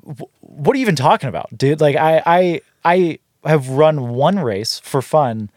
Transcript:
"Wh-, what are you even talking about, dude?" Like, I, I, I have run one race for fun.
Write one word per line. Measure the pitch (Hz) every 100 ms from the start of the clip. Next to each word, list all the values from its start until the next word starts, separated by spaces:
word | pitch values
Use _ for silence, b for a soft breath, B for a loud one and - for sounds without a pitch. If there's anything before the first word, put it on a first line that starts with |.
| - 135
"Wh-, | - _
what | - - 147
are | 262
you |
even | 233 147
talking | 139 214 131
about, | 80 - -
dude?" | 135 156
Like, | 151 143
I, | 156 160 165
I, | 175 180 165 - _
I | 165 185 170 - _ _ 151
have | 156 131
run | 131 156 151 123
one | 120 147 196
race | 131 98 110 -
for | - 139
fun. | - 156 131 113 104